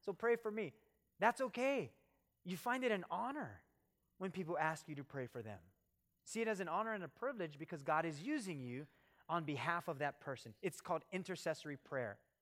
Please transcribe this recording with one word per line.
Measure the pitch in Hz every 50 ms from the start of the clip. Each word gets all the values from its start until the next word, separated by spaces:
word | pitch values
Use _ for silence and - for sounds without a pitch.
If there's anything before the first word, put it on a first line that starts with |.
So | - - 196
pray | - - 233 233
for | 233 233 214
me." | 208 220 208 156 - - _ _ _ _ _ _ _ _
That's | 185 220 240 -
okay. | 269 247 - 240 247 269 277 262 170 113 - _ _ _ _ _ _ _ _ _ _
You | 180 185 170
find | - 240 247 262 254
it | 226 220
an | 196 175 -
honor | 160 185 214 247 277 - - 131 104 92 - _ _ _ _ _ _ _ _ _ _ _
when | 185 190
people | - 185 185 156 175 147
ask | 147 160 160 156 -
you | - 151
to | 143 139
pray | - - 143 127
for | 120 - 123
them. | 110 110 104 92 85 90 _ _ _ _ _ _ _ _ _ _ _
See | - - 220 226
it | 220
as | 220 180
an | 190 165
honor | 160 185 220 226 220
and | 202 180
a | 151
privilege | - - - 262 277 226 180 160 147 143
because | 160 - - 151 139
God | 151 156 156 165
is | 165 156 143
using | 165 254 302 302 220 190 170 143
you | 127 123 120 131 151 - _ _ _ _ _ - - -
on | 160 170 160
behalf | 143 147 135 120 156 170 170 170 -
of | 165 131
that | 147 143 135 -
person. | - - 135 117 - 117 107 _
It's | - 196 - - -
called | - 175 160 - -
intercessory | - 185 185 - 185 165 - 170 156 - - 151 147 135
prayer. | _ - 147 135 123 107 101 - _ _ _ _